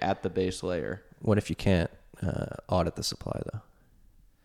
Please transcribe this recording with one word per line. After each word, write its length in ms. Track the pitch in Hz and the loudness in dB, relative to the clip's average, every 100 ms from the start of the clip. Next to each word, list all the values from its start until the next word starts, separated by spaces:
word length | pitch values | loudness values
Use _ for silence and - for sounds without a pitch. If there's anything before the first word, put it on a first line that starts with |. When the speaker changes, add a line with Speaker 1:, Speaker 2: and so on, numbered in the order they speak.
Speaker 1:
at 200 | 92 98 | 0 0
the 40 | 92 | -2
base 340 | 87 92 - | 0 0 0
layer. 400 | 87 87 55 92 - - | -2 -2 -2 -6 -10 -4
Speaker 2:
What 180 | - 104 | 2 2
if 100 | - | 2
you 60 | 82 | 0
can't, 340 | 101 90 85 - - - | 4 4 4 -4 -18 -4
uh, 260 | 92 - - - - | -2 -2 -4 -6 0
audit 280 | 92 85 - | 2 2 -2
the 80 | |
supply, 360 | - - - 50 50 | -6 -6 -6 -6 -6
though? 80 | 107 - _ _ - - - - _ | -8 -12 _ _ -20 -20 -20 -20 _